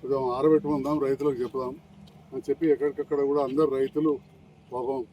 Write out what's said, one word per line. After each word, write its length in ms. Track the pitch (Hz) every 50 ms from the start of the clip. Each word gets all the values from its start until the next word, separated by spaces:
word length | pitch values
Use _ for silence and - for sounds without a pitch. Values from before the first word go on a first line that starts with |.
కొంచెం 200 | - 127 139 135 131 - 123 127
ఆరబెట్టుకుందాం, 600 | 143 156 156 151 147 147 151 143 131 139 151 151 139
రైతులకు 320 | 135 139 135 143 147 139 120 123
చెప్దాం 300 | 117 117 131 127 127 131 - - - - - - - - - - -
అని 120 | - 135 - -
చెప్పి 180 | 139 - 165 160 147
ఎక్కడికక్కడ 480 | 123 139 147 139 147 143 131 151 143 143 139
కూడా 120 | 143 147 143 131
అందరు 220 | 131 143 160 147 135 135
రైతులు 320 | 135 135 - - 160 156 147 127 - - - - - - - - - - -
పాపం 260 | 123 123 123 135 131 117 107